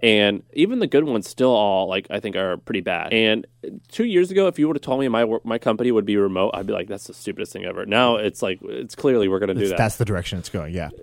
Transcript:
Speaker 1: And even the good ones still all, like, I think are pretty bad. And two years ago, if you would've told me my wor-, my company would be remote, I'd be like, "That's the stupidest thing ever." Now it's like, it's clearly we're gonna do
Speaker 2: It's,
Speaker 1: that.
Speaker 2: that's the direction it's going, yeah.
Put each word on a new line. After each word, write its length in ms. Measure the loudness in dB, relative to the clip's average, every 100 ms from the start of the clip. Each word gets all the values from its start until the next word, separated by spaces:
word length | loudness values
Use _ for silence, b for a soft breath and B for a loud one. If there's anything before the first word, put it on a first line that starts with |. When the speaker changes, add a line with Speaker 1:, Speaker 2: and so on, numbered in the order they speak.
Speaker 1:
And 420 | 4 6 4 2 -4
even 260 | 0 0 0
the 80 | 2
good 160 | 2
ones 260 | 2 0 -4
still 220 | 0 4
all, 380 | 4 4 2 0
like, 180 | -2 -4
I 120 | -6
think 160 | -4 -2
are 200 | -2 -4
pretty 240 | -4 -4
bad. 300 | -2 -4 0
And 360 | 2 2 2 -4 _ -14 -14 -8
two 140 | -4
years 260 | 0 2 2
ago, 160 | 2 2
if 140 | 2
you 80 | 0
would've 120 | 0
told 180 | -2 -2
me 80 | 0
my 160 | 2
wor-, 160 | 0 -2
my 160 | -4 -2
company 320 | -2 0 2
would 140 | 2 2
be 100 | 2
remote, 360 | 2 2 0
I'd 140 | -2 -6
be 40 |
like, 140 | -6 -6
"That's 220 | -10 -14
the 60 |
stupidest 380 | -14 -10 -10 -10
thing 120 | -10
ever." 200 | -10 -8
Now 300 | 0 2 4
it's 280 | 2 -2 -2
like, 180 | -4 -4
it's 320 | -8 -10 -10
clearly 320 | -2 2 2 2
we're 140 | 0
gonna 140 | 0
do 80 | 0
Speaker 2:
It's, 80 | 0
Speaker 1:
that. 80 | 0
Speaker 2:
that's 180 | 0 0
the 80 |
direction 340 | -2 -2 -4 -8
it's 100 | -8
going, 220 | -8 -6
yeah. 180 | -6 -8 -10